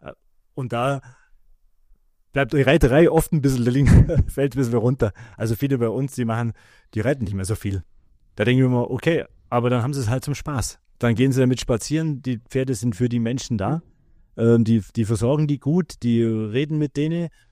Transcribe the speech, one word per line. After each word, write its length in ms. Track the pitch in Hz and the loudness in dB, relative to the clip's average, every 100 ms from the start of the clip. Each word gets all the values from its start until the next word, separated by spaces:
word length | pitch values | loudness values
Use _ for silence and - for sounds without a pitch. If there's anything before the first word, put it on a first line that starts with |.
Äh, 120 | 67 - _ _ _ | -20 -20 _ _ _
und 180 | - 127 | -12 -8
da 280 | 117 131 139 127 - _ - _ _ _ _ _ - _ _ _ | -4 -4 -4 -10 -20 _ -20 _ _ _ _ _ -20 _ _ _
bleibt 200 | 139 139 | -4 -2
die 100 | 147 | 2
Reiterei 480 | 131 160 127 139 170 | 4 4 4 6 6
oft 220 | 160 - | 4 0
ein 80 | 160 | 0
bisschen, 240 | 135 131 | 0 2
der 80 | 120 | 2
Link 160 | 127 135 | 2 8
<laughs> 420 | - - 160 - | 8 8 4 0
fällt 240 | - 139 | -2 -2
ein 40 | 139 | 0
bisschen 200 | 123 120 | 0 2
runter. 340 | 117 139 107 - - - | 0 0 -2 -4 -18 -8
Also 200 | 113 113 | -4 -2
viele 220 | 139 135 | -2 0
bei 100 | 117 | -2
uns, 260 | 107 139 | -2 -6
die 100 | - | -4
machen, 280 | 117 113 117 - _ _ _ | -4 -2 -4 -8 _ _ _
die 60 | 107 | -4
reiten 240 | 113 143 | -2 -2
nicht 100 | 107 | -4
mehr 100 | 98 | -6
so 100 | 92 | -6
viel. 280 | 107 104 98 - _ _ _ _ - | -6 -4 -6 -8 _ _ _ _ -4
Da 80 | |
denken 180 | 107 127 | 0 2
wir 40 | 127 | 2
immer, 240 | 123 120 | 2 -2
okay, 340 | 123 165 165 - _ _ | -2 0 -2 -4 _ _
aber 220 | 123 120 | -2 0
dann 120 | 123 | 0
haben 120 | 117 | -2
sie 60 | 139 | -4
es 80 | 107 | -4
halt 160 | 127 | -4
zum 100 | 147 | -4
Spaß. 440 | 139 - 139 - - _ _ | -8 -6 -6 -6 -10 _ _
Dann 160 | 120 | -2
gehen 180 | 113 135 | 2 2
sie 80 | 131 | 2
damit 200 | 127 127 | 2 0
spazieren, 640 | - 117 - 151 160 139 | -2 -4 -2 -4 -4 -6
die 160 | 131 120 | -6 -8
Pferde 360 | - 131 131 | -6 -6 -4
sind 200 | 123 120 | -4 -4
für 140 | 110 123 | -2 -2
die 120 | 120 | 0
Menschen 380 | 113 127 - 110 | -2 -4 -6 -4
da, 240 | 95 160 - _ _ _ _ - | -2 -4 -8 _ _ _ _ 0
ähm, 280 | 117 117 | 4 4
die, 180 | 110 113 - - | 4 2 0 -4
die 80 | |
versorgen 420 | 104 110 117 147 151 | -2 0 0 0 0
die 100 | 143 | -2
gut, 440 | 135 175 170 - | 0 -2 -2 -6
die 200 | 120 117 | -2 0
reden 560 | 113 110 107 117 147 156 | 0 -2 -2 -4 -2 -2
mit 180 | 147 143 | -2 -2
denen. 320 | 151 170 165 - _ | -2 -4 -6 -10 _